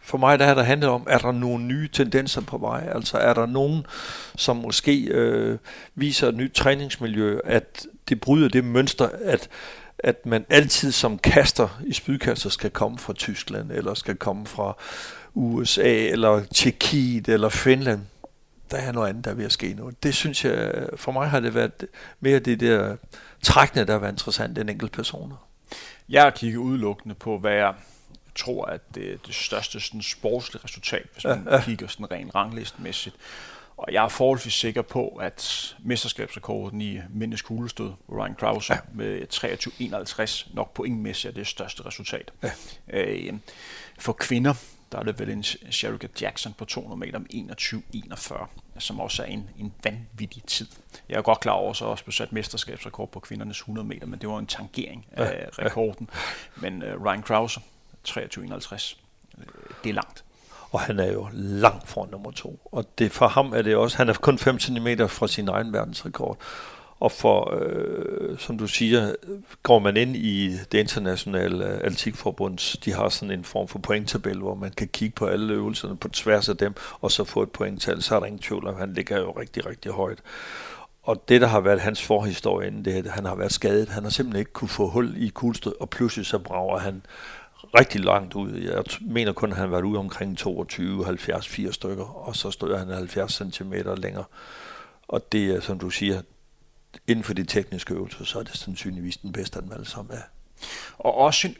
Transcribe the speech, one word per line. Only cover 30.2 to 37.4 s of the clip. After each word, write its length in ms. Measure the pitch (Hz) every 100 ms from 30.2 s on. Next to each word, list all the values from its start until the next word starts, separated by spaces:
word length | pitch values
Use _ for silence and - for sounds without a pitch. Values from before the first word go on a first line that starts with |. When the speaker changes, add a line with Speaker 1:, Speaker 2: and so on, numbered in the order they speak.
| 113 120 120 -
Speaker 2:
resultat, 400 | - - - - -
hvis 100 | -
Speaker 1:
Ja, 120 | - 117
Speaker 2:
man 180 | 95
Speaker 1:
ja. 80 | 135
Speaker 2:
kigger 260 | 123 110 95
sådan 240 | - 104
rent 240 | 90 - 98
ranglistemæssigt. 800 | 104 113 113 - 90 95 - - - - - - - -
Og 160 | -
jeg 100 | 87
er 40 | 113
forholdsvis 440 | - 131 127 117
sikker 280 | - 113 110
på, 260 | 113 127 110
at 680 | - 92 - - - - -
mesterskabsrekorden 1000 | 113 123 123 - 101 - - 107 98 101
i 180 | 104 98 90
mændenes 320 | 104 113 110